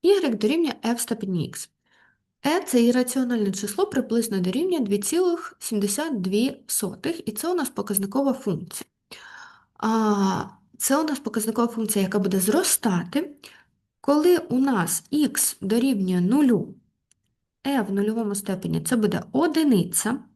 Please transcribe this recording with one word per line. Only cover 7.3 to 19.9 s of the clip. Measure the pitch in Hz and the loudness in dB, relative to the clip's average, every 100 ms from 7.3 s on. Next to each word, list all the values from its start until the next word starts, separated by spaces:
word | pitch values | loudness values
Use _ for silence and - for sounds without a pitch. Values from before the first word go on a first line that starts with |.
це | 208 330 | -6 -2
у | 359 | -2
нас | 269 | -2
показникова | - 202 196 202 254 277 | -6 -2 -2 0 0 0
функція. | 262 - 160 170 - - _ _ - - - - - _ _ | 0 -2 -4 -6 -14 -16 _ _ -20 -20 -20 -20 -20 _ _
А, | 220 226 214 202 190 190 - - _ - | -2 2 2 2 2 0 -6 -12 _ -6
це | - 277 | 0 2
у | |
нас | 311 269 | 0 -2
показникова | - 220 214 220 233 | -4 -4 -2 0 -2
функція, | 233 214 208 | -2 -2 0
яка | 190 202 | 0 0
буде | 185 190 | 0 0
зростати, | 185 285 381 - 233 180 175 277 349 - - - _ _ _ _ | 2 2 2 0 0 0 -2 -4 -4 -12 -20 -20 _ _ _ _
коли | - 294 330 349 | 0 4 6 4
у | - 247 | 2 0
нас | 269 220 165 - _ | 2 2 0 -4 _
х | 294 285 - - - | 0 0 0 -2 -2
дорівнює | 196 226 269 214 185 180 | 0 2 2 0 2 2
нулю, | 180 269 277 214 - - _ _ _ _ _ _ _ _ 277 | 4 4 6 4 0 -12 _ _ _ _ _ _ _ _ -2
е | 277 | -2
в | 202 | 0
нульовому | 196 208 226 214 202 | 0 0 0 -2 -4
степені — | - 190 175 160 156 | -4 -6 -2 -4 0
це | 240 | 0
буде | 214 - - | 2 0 -2
одиниця | 262 330 311 302 214 170 | 0 2 2 4 4 2